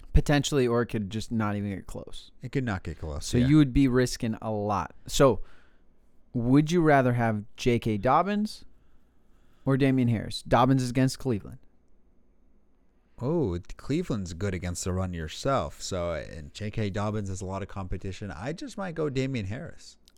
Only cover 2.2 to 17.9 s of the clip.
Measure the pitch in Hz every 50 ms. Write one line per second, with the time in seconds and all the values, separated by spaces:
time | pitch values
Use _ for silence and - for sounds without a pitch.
2.2 | - - - - - 123 - 143 131 120 98 87 - 90 80 - 90 80 71 73
3.2 | - - - 127 123 131 147 156 147 135 120 139 139 131 123 127 127 120 - -
4.2 | - 113 107 - - 113 110 104 104 104 104 95 82 - - - - - - -
5.2 | 143 135 110 - - - - - - - - _ _ - - - _ _ - -
6.2 | - _ - 123 113 120 131 147 156 151 170 180 160 156 147 139 127 127 120 120
7.2 | 117 113 110 104 101 - - - - 127 120 113 - 117 107 101 98 123 135 156
8.2 | 175 190 208 208 214 208 - - - - - - _ - - - - _ _ _
9.2 | _ - - - - - - - - 131 135 131 139 135 131 131 123 120 117 101
10.2 | 87 92 104 - - - 127 117 127 127 135 135 127 123 117 135 131 131 - -
11.2 | - 131 120 98 - 64 - - - - _ _ _ _ - - - _ _ _
12.2 | - _ _ _ _ - _ _ _ _ _ _ _ _ _ _ _ _ _ -
13.2 | 117 131 165 175 143 98 85 87 - - - - - - 135 170 180 - 151 107
14.2 | 95 82 85 80 98 101 92 90 80 87 90 - - 95 90 92 95 90 87 82
15.2 | 80 76 - - - 139 139 120 85 73 - - - - 95 90 87 87 82 73
16.2 | 58 50 50 80 76 67 - - 104 107 - - 110 101 90 104 101 107 104 107
17.2 | 101 95 95 92 98 92 95 98 98 95 - 101 95 90